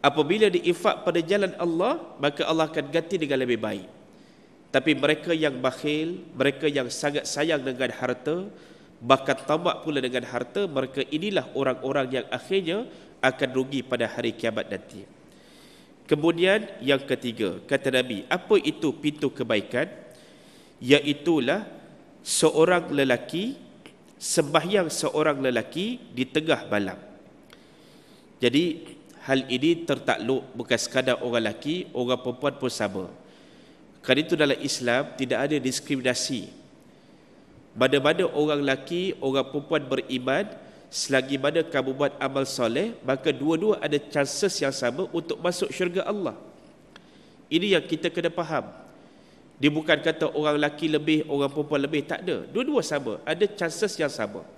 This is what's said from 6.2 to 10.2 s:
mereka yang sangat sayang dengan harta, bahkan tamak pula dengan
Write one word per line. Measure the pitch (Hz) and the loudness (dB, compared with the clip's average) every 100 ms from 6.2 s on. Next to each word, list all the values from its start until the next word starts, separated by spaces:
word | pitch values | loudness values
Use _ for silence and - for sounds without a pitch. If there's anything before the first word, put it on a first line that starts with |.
| - | -12
mereka | 123 143 139 156 | 0 0 2 0
yang | 139 123 | 0 -2
sangat | - 147 143 - | -2 -2 -2 -4
sayang | - 160 151 | -2 0 0
dengan | 131 123 127 | -2 -2 -4
harta, | - 127 123 - 170 202 - - - - - | -2 -4 -2 -2 -4 -6 -14 -20 -20 -20 -14
bahkan | 120 131 - 139 | 4 4 6 -2
tamak | - 156 175 - | 0 2 2 -2
pula | 160 143 | -2 -2
dengan | 127 123 | 0 -2